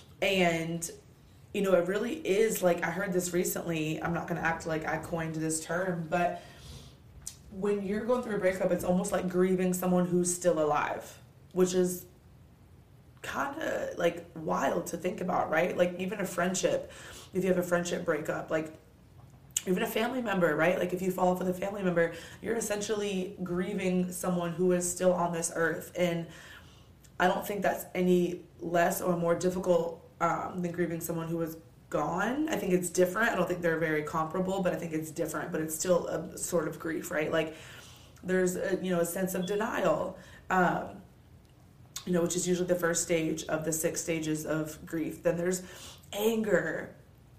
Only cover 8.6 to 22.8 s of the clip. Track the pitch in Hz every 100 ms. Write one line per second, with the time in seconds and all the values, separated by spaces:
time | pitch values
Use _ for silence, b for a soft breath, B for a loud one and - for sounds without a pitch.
8.6 | 180 175 - 180 185 180 180 180 185 185
9.6 | 185 180 185 180 175 180 175 - 175 156
10.6 | 151 147 - - - - - - - 180
11.6 | 180 185 180 180 - - - - - -
12.6 | - - - - - - - 127 269 -
13.6 | - - - - 170 170 - 160 165 180
14.6 | 269 170 - 170 180 - 180 135 - 156
15.6 | 180 - 180 - 185 208 190 - 185 180
16.6 | 156 123 - B B B B 185 185 180
17.6 | 175 175 175 180 - 151 160 156 - 160
18.6 | 156 - - - - - - - - -
19.6 | 190 185 226 220 240 262 220 190 165 151
20.6 | 165 185 180 180 185 180 180 180 185 180
21.6 | 196 208 185 170 165 B B B - 233
22.6 | - 208